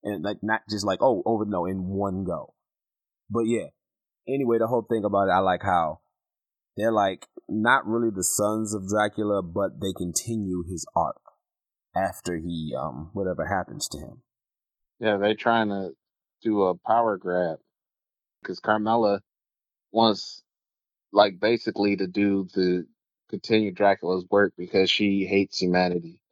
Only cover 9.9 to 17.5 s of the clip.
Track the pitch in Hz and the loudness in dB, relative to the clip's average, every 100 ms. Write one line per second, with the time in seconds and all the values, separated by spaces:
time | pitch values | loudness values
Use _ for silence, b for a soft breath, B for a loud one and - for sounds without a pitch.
9.9 | 95 90 82 - 113 101 90 85 90 - | -6 -4 -6 -6 -6 -4 -4 -6 -10 -6
10.9 | - 82 - - _ _ _ _ _ _ | -4 -4 -6 -18 _ _ _ _ _ _
11.9 | - 95 90 - 87 85 85 78 64 76 | -4 -4 -4 -8 -6 -6 -8 -6 -6 -8
12.9 | 62 85 101 92 82 80 95 87 52 - | -8 -10 -6 -4 -4 -4 -4 -6 -10 -10
13.9 | 76 64 - _ _ _ _ _ _ _ | -10 -12 -18 _ _ _ _ _ _ _
14.9 | _ 110 101 101 110 - 117 107 101 95 | _ 0 2 2 0 2 2 2 -2 -8
15.9 | - _ _ _ _ 117 104 95 87 - | -12 _ _ _ _ -2 2 2 0 0
16.9 | 113 117 98 92 90 87 | 2 2 0 -2 0 0